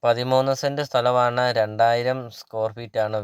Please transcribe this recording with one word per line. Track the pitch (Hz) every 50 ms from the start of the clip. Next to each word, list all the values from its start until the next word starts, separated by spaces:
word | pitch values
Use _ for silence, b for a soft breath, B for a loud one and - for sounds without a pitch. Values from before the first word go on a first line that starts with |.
| -
പതിമൂന്ന് | 120 120 120 123 127 131 131 131 135 135 131 -
സെന്റ് | 143 139 143 147 135
സ്ഥലമാണ്, | - 127 120 123 123 123 123 123 120 123 123 123 120 113
രണ്ടായിരം | 107 104 107 107 113 117 117 120 120 127 131 131 127 117 107 -
സ്ക്വയർ | - _ - 113 110 110 107 117
ഫീറ്റ് | 117 110 _ 113 110
ആണ് | 107 107 107